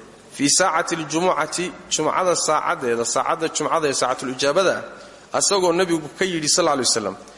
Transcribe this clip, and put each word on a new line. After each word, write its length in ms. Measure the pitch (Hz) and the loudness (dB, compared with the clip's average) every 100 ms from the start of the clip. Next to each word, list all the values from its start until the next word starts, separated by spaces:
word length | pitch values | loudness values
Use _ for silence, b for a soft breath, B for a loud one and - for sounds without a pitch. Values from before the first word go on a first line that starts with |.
| - - - | -20 -20 -16
fii 160 | - 139 | -2 2
saacati 460 | - 185 160 170 165 | 4 2 2 -2 -4
aljumucati, 680 | 151 160 185 143 156 - 175 - - | -4 0 2 2 -2 -4 -6 -8 -6
jumcada 460 | - 156 165 180 160 | -2 0 2 2 2
saacadeeda, 720 | - 151 151 165 123 117 117 | 2 0 0 -2 0 0 0
saacadda 420 | 139 127 160 156 | 0 0 0 -2
jumcada 380 | - 143 160 147 | -2 0 2 0
ee 60 | |
saacatul 360 | 123 127 127 131 | 0 0 -2 -4
ijaabada, 440 | 131 139 165 175 110 - - B B B | -2 0 2 2 0 -6 -16 B B B
asagoo 400 | 131 - 202 180 | -2 0 2 2
nabigu 340 | 170 180 165 147 - | 2 2 0 -4 -4
ka 60 | 190 | -2
yidhi 220 | 165 147 | -2 0
sallallahu 280 | - 165 139 | 2 2 2
alayhi 120 | 117 | 0
wasallam, 260 | 113 98 95 - | 0 -2 -6 -12